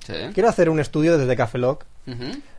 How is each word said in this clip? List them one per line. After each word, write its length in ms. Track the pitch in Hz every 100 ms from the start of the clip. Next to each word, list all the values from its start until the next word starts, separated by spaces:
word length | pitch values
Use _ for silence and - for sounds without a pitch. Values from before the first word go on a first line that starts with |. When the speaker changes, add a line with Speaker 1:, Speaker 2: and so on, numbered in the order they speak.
| -
Speaker 1:
Sí. 60 | 80 104
Speaker 2:
Quiero 160 | 196 226
hacer 180 | 190 165
un 100 | 156
estudio 380 | 139 156 160 165
desde 180 | 127
Café 220 | 123 117 127
Lock, 300 | 123 - - - -
Speaker 1:
Ujú. 180 | 120 127 285 -